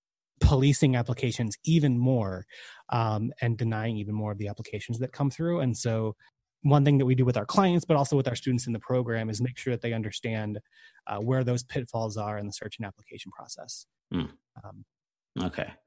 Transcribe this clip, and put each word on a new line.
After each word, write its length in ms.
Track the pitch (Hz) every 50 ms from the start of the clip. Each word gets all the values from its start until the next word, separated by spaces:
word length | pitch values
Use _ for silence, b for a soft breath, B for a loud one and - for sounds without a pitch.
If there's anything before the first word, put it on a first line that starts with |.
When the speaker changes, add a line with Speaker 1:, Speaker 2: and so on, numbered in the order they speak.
| _ _ _ _ _ _ _ -
Speaker 1:
policing 560 | - - 147 131 135 143 139 - 156 131 127
applications 600 | 120 113 - 120 - 135 120 - - 117 107 - - -
even 320 | 160 165 165 147 139 123 120
more, 480 | 123 131 131 117 104 95 92 92 95 B B B B B B B B -
um, 440 | 120 117 113 110 107 104 113 123 - -
and 160 | 123 117 113
denying 400 | 107 120 113 110 107 110 117 110 104
even 160 | 101 104 107
more 180 | 107 107 107
of 60 | 104 98
the 100 | 101 101
applications 500 | 104 - 110 - - 101 - - 117 113
that 140 | 127 123
come 180 | - - 143 135
through. 300 | - - 165 170 175 170
And 160 | 143 123 120
so 400 | - - 117 113 110 110 110 110 b b b b _ _ _ _ _
one 220 | - 143 143 147 139
thing 140 | 147 143 135
that 80 | 135
we 80 | 127 131
do 100 | 127 127
with 120 | 127 123
our 100 | 113 104
clients, 380 | - - 202 196 180 175 170 -
but 120 | - 160
also 200 | 139 139 - 147
with 100 | 135 131 131
our 60 | 117
students 320 | - - 131 123 120 -
in 60 | 123
the 80 | 117 110
program, 500 | - - 127 127 120 117 113 113 113 110
is 100 | 107 104
make 160 | 120 127 123
sure 160 | - - 131
that 100 | 120 -
they 100 | - 117
understand, 680 | 113 113 107 104 - - - 117 113 107 107 107 104 107 b b b b b b b b b
uh, 120 | - 104 101
where 260 | 110 123 131 131 127
those 180 | 123 123 123
pitfalls 540 | - - - 143 120 - - 113 113 110 101
are 220 | 110 104 107 107 104
in 80 | 104
the 60 | 101
search 240 | - - - 107 - -
and 80 | 107
application 440 | 98 - _ _ - 101 - - 92
process. 540 | - - - - - - - - - - - _ _ _ _ -
Speaker 2:
Mm. 180 | - 90 - 73 - _ _ _ _ - -
Speaker 1:
Um, 200 | 101 104 101 - _ _ _ _ _ _ _ _ _ - 92
Speaker 2:
Okay. 300 | 92 87 - - - - - _ B